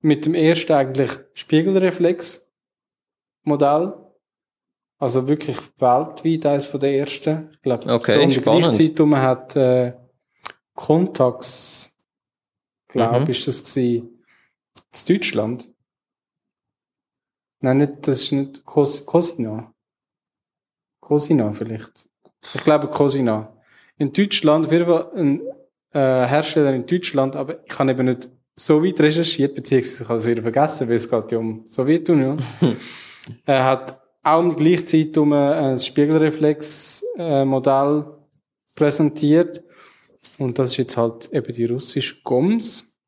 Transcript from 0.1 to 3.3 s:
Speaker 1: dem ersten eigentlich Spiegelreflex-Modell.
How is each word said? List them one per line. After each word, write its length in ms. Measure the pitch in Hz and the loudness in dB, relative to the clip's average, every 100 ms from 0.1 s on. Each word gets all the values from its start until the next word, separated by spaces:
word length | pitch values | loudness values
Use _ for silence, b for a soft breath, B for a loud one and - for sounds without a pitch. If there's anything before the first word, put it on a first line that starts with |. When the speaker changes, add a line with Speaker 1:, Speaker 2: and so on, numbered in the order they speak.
| 147 151 | 2 0
Speaker 1:
dem 80 | |
ersten 400 | 175 160 165 - | 2 2 2 2
eigentlich 380 | 151 131 131 123 - - | 2 2 0 -2 -2 -14
Spiegelreflex-Modell. 2500 | - - 156 170 190 185 - 175 175 - - _ _ _ _ _ _ _ _ _ | -20 0 2 2 2 0 2 0 0 -6 -12 _ _ _ _ _ _ _ _ _